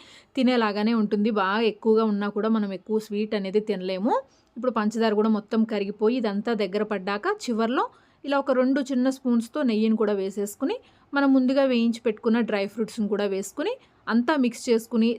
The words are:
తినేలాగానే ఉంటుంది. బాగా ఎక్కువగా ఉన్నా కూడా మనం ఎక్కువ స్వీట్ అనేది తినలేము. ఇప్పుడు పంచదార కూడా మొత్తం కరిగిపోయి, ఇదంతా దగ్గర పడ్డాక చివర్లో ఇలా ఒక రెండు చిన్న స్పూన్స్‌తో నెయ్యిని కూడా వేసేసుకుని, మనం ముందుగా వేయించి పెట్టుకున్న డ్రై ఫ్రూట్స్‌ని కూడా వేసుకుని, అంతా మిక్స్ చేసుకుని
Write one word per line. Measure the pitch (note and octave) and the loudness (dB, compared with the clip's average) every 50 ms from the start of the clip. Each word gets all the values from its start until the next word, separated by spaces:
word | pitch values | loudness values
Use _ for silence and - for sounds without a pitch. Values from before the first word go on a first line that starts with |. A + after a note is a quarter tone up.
| - - - - - _ - | -8 -18 -20 -20 -20 _ -2
తినేలాగానే | C4+ B3+ B3 B3+ A#3+ A3+ G#3 G3 G#3 G#3 A3+ A#3 | 0 2 2 4 2 2 0 0 0 0 0 2
ఉంటుంది. | A3+ G#3 G3+ A3 G#3 G#3 A#3 G#3+ G#3 F#3+ | 2 0 0 0 0 0 2 2 2 2
బాగా | F#3+ G3+ A3 A#3 | 2 2 2 0
ఎక్కువగా | G#3+ - - - A3+ A3 A3 A3+ | 0 -2 0 2 4 4 4 4
ఉన్నా | G#3+ G#3 G3+ G#3 G#3 | 2 0 -2 -2 -4
కూడా | G3+ G#3+ G3+ A3 A3+ | -4 -2 0 0 0
మనం | A3 G#3 G3 F#3+ | 0 0 -2 -4
ఎక్కువ | F#3 - - G#3+ G#3+ | -8 -6 -4 -4 -4
స్వీట్ | G#3+ - G3+ G#3 G#3+ G#3+ A3 | -4 -4 -4 -4 -4 -2 -4
అనేది | G#3 G3 F#3+ F#3 G#3+ G#3 - | -4 -4 0 0 0 0 0
తినలేము. | G3+ F#3 F3+ F#3 F#3+ F#3 G3 C4 G#4 C5 C5 _ _ _ _ _ - | -4 -4 -4 -4 -4 -2 -2 0 0 -2 -2 _ _ _ _ _ -12
ఇప్పుడు | A#3+ A3+ B3+ A3+ | -6 -4 -2 0
పంచదార | A#3 G#3+ G#3+ A3 A3+ A3+ A3+ G#3 | 0 0 0 0 0 0 2 2
కూడా | G#3 G#3+ A3 A3 G3+ | 2 2 2 2 0
మొత్తం | G3+ - - A3 A3 | -2 -2 0 0 0
కరిగిపోయి, | A3 A3 G3+ G3+ G3 G3+ - G#3+ A3 B3 | 0 0 -4 -4 -4 -4 0 0 0 0
ఇదంతా | C4 A3+ G#3+ G3 G3+ - A#3 A#3 | 0 -2 -2 -4 -4 -4 -2 -2
దగ్గర | G3+ G#3 F#3 F#3 G#3 G#3+ | -2 -2 -2 -2 -2 -4
పడ్డాక | G#3+ G#3+ G3 F#3 G3+ G3+ G#3 G#3+ F4+ G#4 G#4 - | -2 -4 -6 -4 -4 -6 -4 -2 -4 -4 -4 -4
చివర్లో | B3 A#3 G#3+ A3+ A3+ B3+ D4+ A#4 B4+ - _ _ _ _ _ - | -4 -2 -2 0 0 0 0 -2 -2 -6 _ _ _ _ _ -6
ఇలా | C#4 C#4 C#4 | -2 -2 -2
ఒక | C4+ C#4+ B3+ | 0 0 2
రెండు | B3+ B3+ B3+ C4+ D4 | 2 2 2 2 0
చిన్న | C4 C4 C#4 B3 B3+ C4+ | 0 -2 0 0 0 0
స్పూన్స్‌తో | C4 - - B3+ A#3+ A#3 A3+ - - D4+ D4 | -2 -2 -2 0 0 0 0 -2 -4 -2 0
నెయ్యిని | A#3+ A3 G#3+ A3 A3 A3 | 0 2 2 2 2 2
కూడా | G#3+ A3 G#3 G#3 | 2 2 0 0
వేసేసుకుని, | G3 F#3+ G3 G3+ G#3+ G3+ G#3 - - C4+ D#4+ A4+ C5 - _ _ _ _ _ - | 0 -2 -4 -4 -4 -6 -6 -6 -4 -4 -4 -4 -4 -8 _ _ _ _ _ -2
మనం | C#4 C#4 C#4 C4+ | 2 4 4 6
ముందుగా | C4+ B3+ B3+ C4+ C#4 C#4 | 4 4 4 2 2 2
వేయించి | C4+ B3+ A#3 A#3 A#3 A3+ - | 2 2 2 2 0 0 -2
పెట్టుకున్న | - A#3 G#3+ - - A#3 A3 A#3+ | -2 -4 -4 -2 0 0 2 2
డ్రై | A3+ A3+ G#3+ G3+ G3+ | 2 0 0 -2 -2
ఫ్రూట్స్‌ని | G3+ - A#3+ A3 - - - G#3 G3+ | -4 -4 -6 -6 -6 -4 -4 -4 -2
కూడా | G#3+ G3 G#3 | 0 0 -2
వేసుకుని, | G3+ F#3+ F#3+ G3+ - - - D4+ G#4 B4+ C5+ - _ _ _ - | -2 -2 -4 -6 -6 -6 -6 -4 -4 -4 -6 -10 _ _ _ -6
అంతా | - A3 A#3 A#3+ C#4 D#4+ | 0 0 0 2 2 2
మిక్స్ | C#4+ B3 A#3+ A#3 - - | 2 2 0 -2 -4 -2
చేసుకుని | C4 A#3 A3+ A3+ - B3 A3+ A3+ A#3 A#3 | 0 0 0 0 -2 0 0 2 2 0